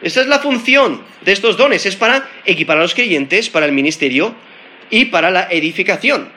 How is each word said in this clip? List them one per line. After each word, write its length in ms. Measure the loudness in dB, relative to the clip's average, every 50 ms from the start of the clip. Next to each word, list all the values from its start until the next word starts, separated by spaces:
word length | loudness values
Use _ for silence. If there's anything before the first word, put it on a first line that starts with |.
Esta 200 | -6 -4 0 0
es 60 | 0 2
la 120 | 0 0
función 640 | 0 0 -2 -2 0 2 4 4 4 2 0 -6 -10 -20 -20 -6
de 100 | -2 0
estos 260 | 0 2 2 0 2 4
dones. 280 | 2 2 2 0 -2
Es 100 | -4 -4
para 320 | 0 0 2 2 0 -2 -6 -18 -10 -4
equipar 320 | -4 -2 -2 0 0 2 2
a 40 |
los 120 | 2 0 0
creyentes, 560 | -2 -2 0 0 -2 -2 0 -2 -2 -2 0
para 160 | -2 0 0
el 60 | 0
ministerio 640 | 0 0 0 0 -2 -2 -2 0 0 0 -2 -2 -4 -10 -20 -20 -20 -20 -20 -20 -20 -20 -14 -2
y 160 | 0 0 0
para 240 | 2 2 0 2 2
la 180 | 2 0 0 0
edificación. 840 | -2 -2 -2 -2 -4 -4 -2 -2 -2 -2 0 0 0 0 -4 -8 -18